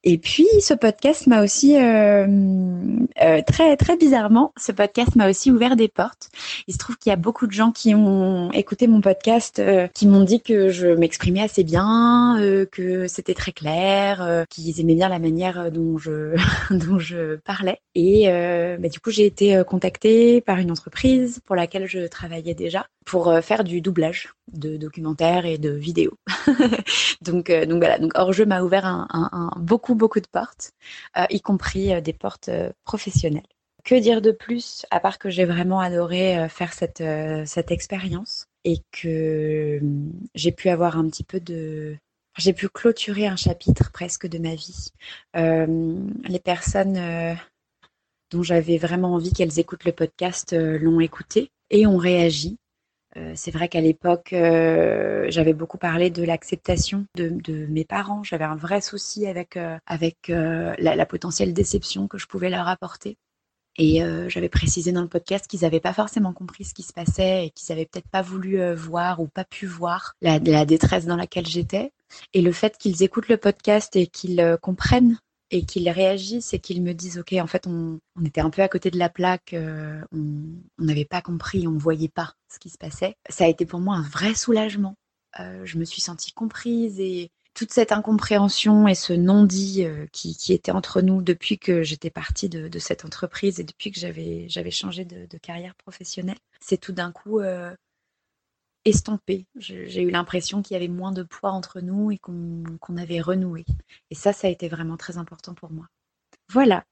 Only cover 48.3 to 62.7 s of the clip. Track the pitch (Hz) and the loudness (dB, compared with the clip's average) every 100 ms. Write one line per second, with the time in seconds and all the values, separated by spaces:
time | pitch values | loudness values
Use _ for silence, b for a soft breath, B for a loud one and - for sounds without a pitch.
48.3 | 170 170 170 160 165 165 180 180 175 175 | -4 2 0 2 0 0 -2 0 -2 -2
49.3 | 180 170 151 165 175 175 170 160 - 180 | 0 0 0 -4 -4 -6 -2 -6 -4 -6
50.3 | 180 - 170 160 156 160 165 160 - - | -6 -4 -2 0 0 2 2 2 -4 -4
51.3 | 214 277 _ _ 208 214 185 180 180 170 | -2 -2 _ _ 4 6 4 2 4 2
52.3 | 151 160 220 _ _ _ _ _ - 160 | 0 -6 -10 _ _ _ _ _ -16 -14
53.3 | 160 - 156 170 170 160 156 175 175 - | -12 -10 -6 -2 2 2 2 0 -2 -2
54.3 | 185 165 165 165 165 165 - - - - | 0 4 4 4 2 2 0 -2 -2 -2
55.3 | 165 160 156 165 - 175 165 180 170 170 | 2 2 0 -6 -6 -4 0 0 0 -4
56.3 | 165 - 175 - 175 - 196 202 - 165 | -4 -6 -8 -4 -4 -2 -6 -8 -6 -6
57.3 | 170 165 156 151 156 156 196 202 208 202 | -6 -8 -10 -6 -6 -4 -6 -6 -10 -8
58.3 | 165 156 156 170 202 - 202 - 208 202 | -6 -6 -8 -4 -4 -4 -12 -12 -8 -6
59.3 | 175 175 180 170 160 - 165 165 - - | -8 -10 -10 -10 -12 -10 -4 -4 -4 -6
60.3 | 170 160 165 170 165 170 156 160 175 165 | -4 -2 -4 -6 -2 0 0 -2 -4 -8
61.3 | 165 190 170 202 202 - 190 196 196 - | -4 -2 0 -2 -2 -6 -8 -8 -10 -12
62.3 | 190 180 185 175 | -6 -4 -4 -4